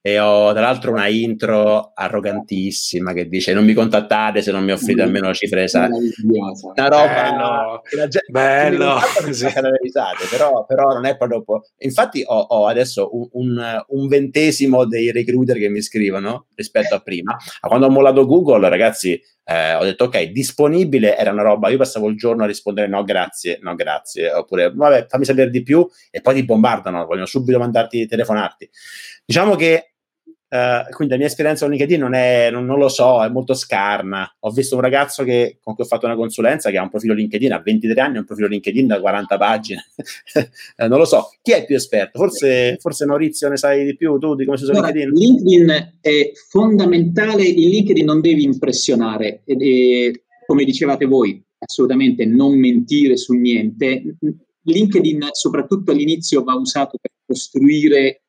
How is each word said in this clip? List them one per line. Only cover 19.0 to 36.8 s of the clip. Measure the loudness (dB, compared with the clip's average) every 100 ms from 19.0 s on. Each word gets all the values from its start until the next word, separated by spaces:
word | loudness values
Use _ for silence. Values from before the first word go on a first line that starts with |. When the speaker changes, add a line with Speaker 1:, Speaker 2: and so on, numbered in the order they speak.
| -4 -4 _ _
Speaker 1:
eh, | -6 -2 0
ho | 0
detto: | -2 0
"Ok, | -2 0 -4
disponibile", | -6 -8 0 0 2 0 2 2 2
era | 0
una | 2
roba, | 2 2 2
io | 0
passavo | 0 -2 -4
il | -2
giorno | -2 -2
a | -2
rispondere: | -4 -8 -4 -4
"No, | -4
grazie, | -2 -2 -2 -6 -8 -8
no, | -8
grazie", | -8 -6 -6 -8 -6 -4
oppure: | -4 -4 -2 -2
"Vabbè, | 2 4 4 2
fammi | -4
sapere | 0 2 2
di | 0
più", | 2 2 2 _ _
e | -4
poi | 0 0
ti |
bombardano, | 2 2 2 0 -6 -8 -6
vogliono | -6 -4
subito | -6 0 0
mandarti, | 0 -2 -2 -4 -4
telefonarti. | -4 -2 -2 -4 _ -20 _ -20 -20 -20 -20
Diciamo | -4 0 2 2
che, | 2 0 -2 _ _ _ _ -20 _
eh, | -2 0 -2 -4
quindi | -6 -4
la | -2
mia | -2
esperienza | -2 -2 0 -2
con |
LinkedIn | -2 0 0
non | 0
è, | 0 2 2 2
non, | -2 -2
non | 2
lo | 2
so, | 4 4 4
è | 2
molto | -2 -4
scarna. | -4 -2 -2 -2 -2 -4 -8 -8 _
Ho | -6
visto | -4 -2 0
un |
ragazzo | 0 0 -2 -4
che, | -2 0 0 -4
con | -14
cui | -10
ho | -4
fatto | -2 -2
una |
consulenza | -4 -6 -2 -2 0 -2
che |
ha | -4